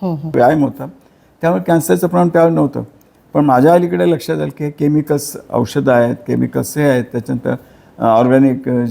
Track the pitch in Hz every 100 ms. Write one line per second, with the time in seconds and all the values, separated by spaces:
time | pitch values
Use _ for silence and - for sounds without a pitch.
0 | 190 156 160 139 123 156 135 - 135 -
1 | _ _ _ _ 165 185 180 165 156 180
2 | 175 175 175 165 165 160 143 131 117 _
3 | _ _ _ 147 147 127 147 175 175 180
4 | 175 156 - 156 147 139 147 147 147 151
5 | 147 143 - - - 117 120 143 135 120
6 | 117 135 - 123 123 131 120 151 147 127
7 | - 120 113 127 - 127 - _ _ -
8 | 113 113 123 131 135 127 131 123 120